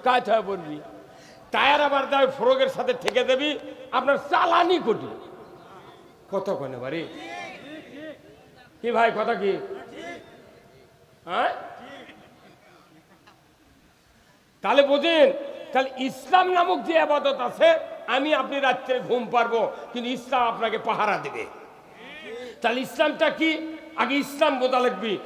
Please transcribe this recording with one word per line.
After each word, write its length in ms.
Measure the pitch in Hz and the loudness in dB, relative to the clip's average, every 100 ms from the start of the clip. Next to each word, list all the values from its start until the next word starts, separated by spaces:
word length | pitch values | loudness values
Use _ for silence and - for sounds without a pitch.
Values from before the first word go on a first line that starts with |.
কাজ 260 | 247 247 185 | 4 2 4
হয়ে 120 | 220 196 | 0 0
পড়বি। 320 | 190 156 151 - - - - - - - | -6 -8 -12 -12 -18 -20 -20 -20 -20 -6
টায়ার 300 | - 247 294 | 2 4 4
আবার 280 | 294 277 262 | 4 2 2
দেয় 180 | 277 269 | 2 2
ফ্রগের 420 | - 226 262 269 | 2 2 4 2
সাথে 240 | - 214 | 0 -2
ঠেকে 300 | 247 - 175 | -2 -2 0
দেবি, 360 | 220 262 294 285 - - - | 2 2 0 -4 -8 -16 -4
আপনার 260 | 240 262 277 | -2 2 0
চালানি 600 | - 349 359 339 349 349 | 2 2 4 4 4 2
কটি। 420 | 240 202 - - - - - - - - - - - - - | 2 -2 -4 -12 -16 -20 -20 -20 -20 -20 -20 -20 -20 -20 -6
কত 180 | 196 190 | -4 -2
কনে 280 | 165 135 127 | -4 -6 -8
বাড়ি? 300 | 127 160 156 - 330 339 - - 285 311 254 269 311 285 - - - - - _ | -6 -6 -8 -12 -12 -12 -12 -14 -16 -16 -16 -16 -16 -16 -20 -20 -20 -20 -20 _
কি 100 | 233 | -4
ভাই, 200 | 226 226 208 | 2 2 2
কথা 180 | 214 | -2
কি? 240 | 220 196 175 135 - - 302 339 349 - - - - - - - _ _ _ - | 0 -2 -2 -6 -12 -14 -14 -14 -14 -18 -20 -20 -20 -20 -20 -20 _ _ _ -6
হ্যাঁ? 240 | 190 285 - - - 247 277 240 - - - - - _ - _ - _ _ - _ _ _ _ _ _ _ _ _ _ _ _ _ | -2 -2 -4 -12 -16 -18 -18 -20 -20 -20 -20 -20 -20 _ -20 _ -20 _ _ -20 _ _ _ _ _ _ _ _ _ _ _ _ _
তাহলে 200 | 190 262 | 2 6
বোঝেন, 520 | 277 285 330 330 277 - - - - | 6 4 4 6 6 4 -6 -12 -2
তাহলে 160 | 247 262 - | -2 -2 -4
ইসলাম 540 | 262 - - 359 370 | -6 -6 2 4 4
নামক 320 | 359 359 339 | 2 2 0
যে 160 | 269 320 | 2 2
আবাদত 400 | 302 294 285 269 | 4 2 2 0
আছে, 400 | 240 - 320 320 - - - | -4 4 6 6 0 -12 -2
আমি 280 | 247 294 294 | 0 2 0
আপনি 240 | 262 277 | 0 0
রাত্রে 400 | 269 269 - 254 | 2 0 0 -4
ঘুম 280 | 175 240 220 | 0 -2 2
পারবো, 440 | 233 226 226 208 - - | 2 2 2 0 -4 -10
কিন্তু 160 | 240 240 | -6 -6
ইসলাম 340 | 254 - 262 | -6 -2 0
আপনাকে 340 | 240 226 220 214 | 0 0 -2 -2
পাহারা 400 | 233 202 208 175 | -2 0 0 0
দেবে। 280 | 139 120 101 - - - - - 247 294 311 226 247 - | -4 -8 -10 -12 -20 -20 -20 -20 -18 -16 -14 -14 -14 -4
তাহলে 200 | 233 247 | -2 -2
ইসলামটা 480 | 262 - 302 294 311 | -4 0 0 2 0
কি? 480 | - 320 311 - - - - | 2 0 0 -6 -12 -14 -4
আগে 200 | 233 277 | -2 0
ইসলাম 440 | 262 - 311 269 | -2 0 2 2
বোঝা 200 | 254 254 | 0 2
লাগবে 380 | 247 190 220 226 | 0 -2 -4 -4